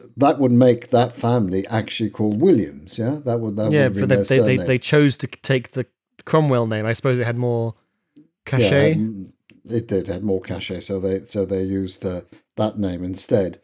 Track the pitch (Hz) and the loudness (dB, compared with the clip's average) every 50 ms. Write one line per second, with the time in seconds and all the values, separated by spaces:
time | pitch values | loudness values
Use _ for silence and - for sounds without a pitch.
0 | - - - - 131 143 156 139 139 127 120 120 131 127 120 117 - - - 120 | -18 -10 -2 2 2 4 4 4 2 4 6 6 6 6 4 4 0 0 2 2
1 | 131 117 - - - 117 120 123 107 90 90 95 95 - - 113 107 - - - | 2 2 -2 -4 -2 0 2 2 0 0 -2 -2 -2 -2 -4 -4 -4 -4 -6 -4
2 | 113 104 - - 110 107 107 104 151 196 175 120 92 73 71 69 78 90 - - | -4 -4 -4 -2 -2 0 0 2 4 4 4 4 2 -2 -6 -14 -18 -14 -8 -4
3 | 113 120 143 156 143 127 117 120 113 110 101 104 107 110 151 151 139 127 98 98 | -4 -4 -4 -4 -4 -4 -4 -2 -2 -4 -4 -2 0 2 2 4 2 2 2 0
4 | 135 - 131 101 98 - 131 131 117 107 127 127 - - 131 127 - - - 151 | 0 2 2 2 2 2 2 2 4 4 2 0 0 0 -2 -2 0 2 4 4
5 | 147 143 127 - - 123 - - - - 135 131 120 - - 131 123 - _ _ | 4 4 2 0 -6 -10 -12 -8 -4 -2 -2 -2 -2 -6 -8 -8 -8 -8 _ _
6 | _ _ _ _ - - - 156 156 147 131 123 117 113 110 107 107 110 117 - | _ _ _ _ -8 0 0 2 4 4 2 2 0 0 -2 -2 -2 -2 -2 -2
7 | - 143 127 123 120 113 117 120 123 123 120 117 117 117 113 _ _ _ _ _ | 0 0 0 0 0 -2 -2 -2 -2 -2 -2 -2 -2 -4 -6 _ _ _ _ _
8 | _ _ _ - - _ _ _ - - - 127 117 98 143 139 143 156 160 - | _ _ _ -20 -20 _ _ _ -10 -2 0 2 2 4 4 4 4 4 2 0
9 | 107 110 110 98 92 - _ _ _ _ - _ _ - 113 117 117 - 104 95 | -2 -4 -6 -8 -14 -16 _ _ _ _ -20 _ _ -6 -4 -4 -4 -2 -2 -2
10 | 87 98 95 90 101 107 95 92 90 - 92 85 - - 95 90 - - 101 95 | -2 -2 -6 -6 -2 -2 -2 -2 -4 -6 -10 -8 -8 -8 -8 -8 -8 -6 -6 -4
11 | 92 98 95 95 - - - 104 98 92 98 95 95 95 98 95 95 92 - - | -2 -2 -2 -4 -4 -6 -4 -4 -2 -2 -2 -2 -2 -2 -2 -4 -4 -6 -8 -8
12 | - 95 90 87 87 _ - - _ _ _ - 110 110 107 107 101 95 90 87 | -8 -6 -6 -8 -10 _ -20 -20 _ _ _ -4 -4 -2 -2 -2 -4 -4 -4 -6
13 | 90 90 95 - - - 131 107 95 87 85 - | -6 -8 -8 -8 -6 0 0 0 0 0 -4 -12